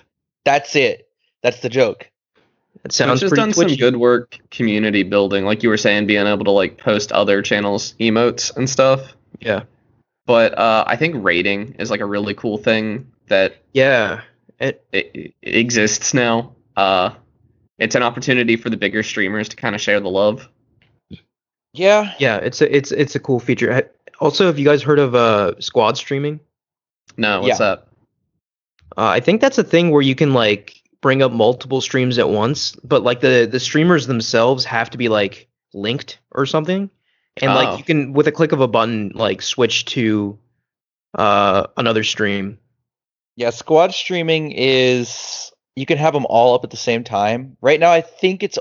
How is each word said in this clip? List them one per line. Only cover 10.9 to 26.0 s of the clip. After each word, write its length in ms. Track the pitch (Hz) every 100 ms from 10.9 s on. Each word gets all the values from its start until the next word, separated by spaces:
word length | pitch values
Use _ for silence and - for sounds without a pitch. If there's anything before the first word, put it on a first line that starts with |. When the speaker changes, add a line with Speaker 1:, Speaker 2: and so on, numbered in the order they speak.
| 120
Speaker 3:
think 200 | 160 147
rating 580 | 95 85 98 101 113 -
is, 100 | 110
like, 120 | 104
a 40 | 101
really 280 | 101 104 101
cool 220 | 120 107
thing 540 | 117 110 110 110 - _ _
that 300 | 98 95 - _
Speaker 2:
Yeah. 480 | 135 135 127 101 87 - _ _ _
It 260 | 135 - _
Speaker 3:
it, 420 | 98 - - 80 _
it 140 | - 113
exists 580 | 120 120 107 - -
now. 400 | 139 120 113 123 _ _ -
Uh, 360 | 98 95 95 - _ _ _ _ _ _
it's 160 | 113 127
an 80 |
opportunity 540 | 120 120 131 127 117 113
for 120 | 117
the 60 | 104
bigger 240 | 101 107
streamers 440 | 110 113 95 107 104
to 60 | -
kinda 220 | 117 104
share 200 | - 104
the 80 | 98
love. 380 | 95 104 123 - _ _ _ _ _ _ - _ _ _ _ _
Speaker 1:
Yeah. 400 | 135 190 208 208 -
Speaker 2:
Yeah, 180 | 135 104
it's 240 | 127 -
a, 140 | 147 143
it's, 160 | 135
it's 240 | - 139 -
a 40 |
cool 180 | - 123
feature. 340 | - 120 120
Ha-, 80 | 123 - _ - _
also, 280 | 147 143 185
have 120 | 147
you 60 | 143
guys 180 | 147
heard 160 | 123 147
of, 160 | 135 123
uh, 440 | 117 104 92 -
squad 340 | - 123 110
streaming? 440 | 135